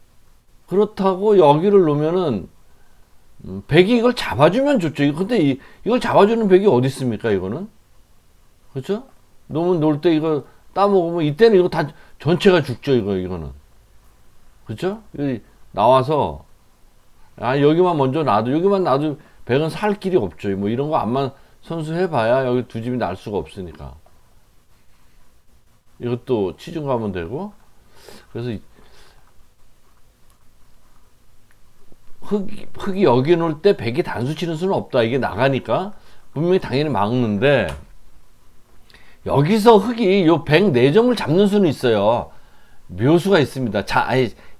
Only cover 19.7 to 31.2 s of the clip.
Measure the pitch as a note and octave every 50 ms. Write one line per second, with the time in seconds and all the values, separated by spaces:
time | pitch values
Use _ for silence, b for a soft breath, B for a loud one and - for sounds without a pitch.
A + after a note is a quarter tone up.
19.7 | D#3 - G#3 G#3+ G3+ G3+ - F#3 F#3 D3+ G#2 F2 - - - G2+ G2 F#2+ G2+ G#2
20.7 | A#2 B2 C#3+ D3+ D#3 B2+ G#2 G#2 B2 C3+ C#3 C3 - b b b b b b -
21.7 | E3 E3 D#3 D#3 D#3+ F3 F#3 F3 D#3 A#2+ A2 A2+ B2 C3+ C3 B2 B2 B2+ A#2+ -
22.7 | - A2+ A2+ B2 B2+ B2 G#2 F#2 G2 - - A2+ G2+ F2+ D2 - - G2+ F#2 E2
23.7 | D2 C#2+ D2 C2+ C2+ - - - - - _ _ - - _ _ _ _ _ _
24.7 | - - _ - - - - - _ - - - - _ _ - - _ _ _
25.7 | _ _ _ - - - B2+ A#2+ B2 B2 - - B2+ G#2+ G2 F2+ D#2 - - F3
26.7 | F3 D#3+ D3 C#3 C3 A#2 A2 G#2 F2+ F2+ E2 E2+ A#2 D#3 G3 G#3+ - - - -
27.7 | - - - - B B B B B B B B - A#2 A#2+ B2 A2 F#2 - -
28.7 | - b b b b b b b b b b b - - - - _ - - -
29.7 | - - - - - - - - _ _ - - - _ - - - - - -
30.7 | - - - - - - - - - -